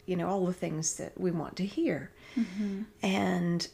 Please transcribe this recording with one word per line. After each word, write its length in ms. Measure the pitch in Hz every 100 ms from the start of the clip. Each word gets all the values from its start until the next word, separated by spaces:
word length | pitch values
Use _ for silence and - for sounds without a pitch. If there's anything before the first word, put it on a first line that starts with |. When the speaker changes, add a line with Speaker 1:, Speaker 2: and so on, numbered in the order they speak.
| -
Speaker 1:
you 100 | 180
know, 120 | 170
all 180 | 196 180
the 80 |
things 420 | 180 170 156 156 -
that 220 | - -
we 120 | 180
want 240 | 170 143 -
to 80 | 196
hear. 460 | 311 330 - 170 - - 254
Speaker 2:
Mm-hmm. 440 | 226 190 208 196 220 -
Speaker 1:
And 640 | 196 196 190 180 175 170 -